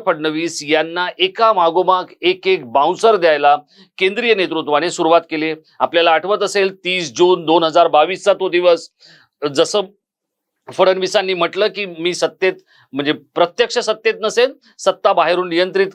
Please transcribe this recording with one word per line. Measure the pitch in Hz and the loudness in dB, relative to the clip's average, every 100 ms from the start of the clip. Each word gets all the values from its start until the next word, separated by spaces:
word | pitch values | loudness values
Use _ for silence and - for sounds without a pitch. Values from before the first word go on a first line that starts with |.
| 208 | 0
फडणवीस | 160 156 156 165 160 | -2 -4 -4 -6 -8
यांना | 143 156 165 175 180 - | -2 -2 -2 -4 -6 -4
एका | 185 - 226 | -4 0 0
मागोमाग | 196 170 170 175 185 175 - | 2 2 2 2 0 -2 -6
एक | 170 185 185 | -4 -2 -2
एक | 185 127 | -2 0
बाउन्सर | 127 151 175 226 208 | 0 0 2 2 4
द्यायला | 165 147 143 143 - - - - | 2 4 4 2 -2 -20 -20 -4
केंद्रीय | 190 202 240 | -2 0 0
नेतृत्वाने | 202 165 160 147 147 170 | 0 0 -4 -2 -2 -2
सुरुवात | 160 160 170 165 | -2 2 2 2
केली. | 160 160 156 _ - | -4 -6 -8 _ -6
आपल्याला | 131 170 170 | -2 2 2
आठवत | 160 180 208 | 2 0 -2
असेल, | 190 202 190 190 | -2 -2 -2 -4
तीस | 180 185 156 113 | -6 -6 -6 2
जून | 180 180 | 2 2
दोन | 156 170 | 2 2
हजार | 160 165 165 | 2 4 4
बावीसचा | 151 160 185 202 | 4 2 0 0
तो | 190 190 | 0 0
दिवस, | 175 175 170 - _ - - _ _ 147 | 0 2 2 -2 _ -20 -20 _ _ -4
जसं | 139 160 208 190 _ _ _ _ _ _ _ - | -2 0 -2 -6 _ _ _ _ _ _ _ -10
फडणवीसांनी | - 185 190 185 202 190 | 0 2 2 0 -2 -2
म्हटलं | 180 170 170 214 | -2 -2 -2 -2
की | 196 196 | -2 -10
"मी | 165 175 | -6 -6
सत्तेत, | 165 160 - 185 185 _ _ _ | -2 -4 -2 -4 -4 _ _ _
म्हणजे | 135 143 | -6 -4
प्रत्यक्ष | 156 - 160 175 - 226 247 | -4 -6 -2 -2 0 -2 -2
सत्तेत | 214 220 226 185 | -4 -2 -4 -4
नसेन, | 214 214 262 - _ _ | -2 0 0 -2 _ _
सत्ता | 190 185 202 | -4 0 2
बाहेरून | 180 160 175 180 | 2 2 0 0
नियंत्रित | 165 185 190 190 | 0 0 0 -2